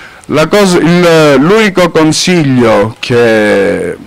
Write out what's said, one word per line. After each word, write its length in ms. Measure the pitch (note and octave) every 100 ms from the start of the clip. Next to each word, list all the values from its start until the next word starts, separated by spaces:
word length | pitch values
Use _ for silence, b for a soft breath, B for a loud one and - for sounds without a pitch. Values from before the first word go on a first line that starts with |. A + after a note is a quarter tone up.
| B B -
La 200 | C3+ D#3+
cosa, 300 | G#3 G3 F3
il, 580 | D#3+ F3 E3+ D#3+ D3+ C3+
l'unico 520 | D#3+ A3 G#3+ F3+ E3+
consiglio 1040 | D#3+ D#3 D3+ - F3 C#3+ B2+ A2+ A2 A#2 -
che 1000 | - A#2+ A#2 A2 G#2+ G2+ F#2+ F2+ F2 E2+